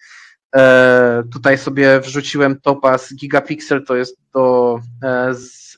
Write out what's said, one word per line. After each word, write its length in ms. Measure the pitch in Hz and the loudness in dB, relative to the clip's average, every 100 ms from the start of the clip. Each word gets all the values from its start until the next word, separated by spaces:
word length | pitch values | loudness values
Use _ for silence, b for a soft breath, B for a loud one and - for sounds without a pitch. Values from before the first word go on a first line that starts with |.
| B B B B - 135 | B B B B -2 4
E, 680 | 131 127 127 123 123 120 120 | 6 6 4 4 2 0 -6
tutaj 260 | 127 135 135 | -4 -2 0
sobie 420 | 151 139 139 135 | -2 0 2 2
wrzuciłem 600 | 131 143 139 147 139 135 | 0 -10 -6 -2 -2 -2
Topaz, 520 | 143 139 131 131 - 135 | -4 0 0 -2 -6 -16
Gigapixel 680 | 143 143 147 151 - 139 139 | -2 -2 -2 -12 -6 -6 -4
to 100 | 123 | -4
jest 220 | 127 - _ | -6 -12 _
do, 460 | 131 127 123 123 117 117 - | -2 0 2 0 -4 -10 -10
e, 300 | 131 123 127 | -6 -4 -4
z-, 440 | 123 127 - - | -6 -14 -20 -20